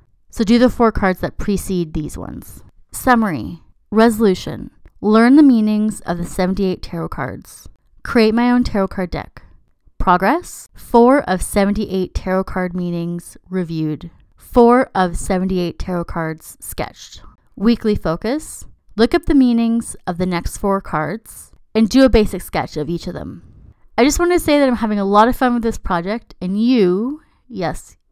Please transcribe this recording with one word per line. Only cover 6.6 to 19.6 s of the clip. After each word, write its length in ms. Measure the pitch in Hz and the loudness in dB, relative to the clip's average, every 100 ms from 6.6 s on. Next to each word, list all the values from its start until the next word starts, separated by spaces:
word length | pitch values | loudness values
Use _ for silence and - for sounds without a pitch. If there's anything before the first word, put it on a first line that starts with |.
| 190 185 | -2 -4
tarot 280 | - 170 165 | -8 -10 -10
cards. 580 | - 131 87 - - - _ _ _ | -8 -10 -10 -18 -20 -20 _ _ _
Create 320 | - 247 220 | -2 2 4
my 160 | 226 247 | 2 2
own 140 | 247 | 2
tarot 240 | 240 208 190 | 0 -2 -4
card 240 | - 180 | -4 -8
deck. 300 | 156 - - - - _ _ _ _ | -8 -10 -18 -20 -20 _ _ _ _
Progress. 720 | - 180 190 311 349 - - | 2 4 2 0 -4 -18 -20
Four 480 | - - 240 240 277 | -20 0 4 6 4
of 180 | - 185 | 2 -4
seventy-eight 760 | - 208 196 208 220 190 185 | -2 -2 0 -2 -4 -4 -4
tarot 300 | - 190 185 | -6 -4 -4
card 300 | 185 - 180 | -2 -4 -6
meanings 600 | 175 175 170 170 175 - - _ | -4 -6 -6 -6 -8 -12 -20 _
reviewed. 600 | 185 170 165 156 151 170 _ _ _ | -6 -6 -4 -4 -6 -12 _ _ _
Four 540 | - 254 233 247 262 | -2 4 6 4 2
of 240 | - 180 170 | -2 -2 -2
seventy-eight 600 | - 185 185 185 175 - | -4 -4 -2 -2 -4 -6
tarot 280 | - 180 170 | -8 -6 -6
cards 500 | 175 160 156 - - | -6 -8 -8 -16 -20
sketched. 640 | - - - - - - - _ _ | -16 -10 -10 -12 -20 -20 -20 _ _
Weekly 400 | - 208 233 220 | -2 0 0 0
focus. 720 | 208 - 170 214 294 - - - - _ - | -2 -2 -4 -4 -6 -8 -18 -20 -20 _ 0
Look 180 | 233 | 2
up 120 | 349 - | 2 2
the 80 | 285 | 2
meanings 580 | 254 233 | 4 2